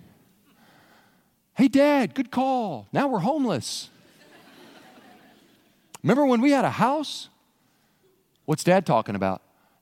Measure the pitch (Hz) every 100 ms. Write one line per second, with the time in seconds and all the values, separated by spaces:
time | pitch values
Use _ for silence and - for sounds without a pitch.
0 | - _ _ _ _ _ _ _ _ _
1 | _ _ _ _ _ - 269 269 294 285
2 | 247 254 262 247 269 254 214 123 101 156
3 | 277 226 185 311 254 143 - - - _
4 | _ _ - - - - - - - -
5 | - - - _ _ _ _ _ _ -
6 | 139 254 285 240 277 277 165 117 226 302
7 | 285 - - _ _ _ _ _ _ _
8 | _ _ _ _ - 151 - 190 185 123
9 | 107 101 95 92 _ _ _ _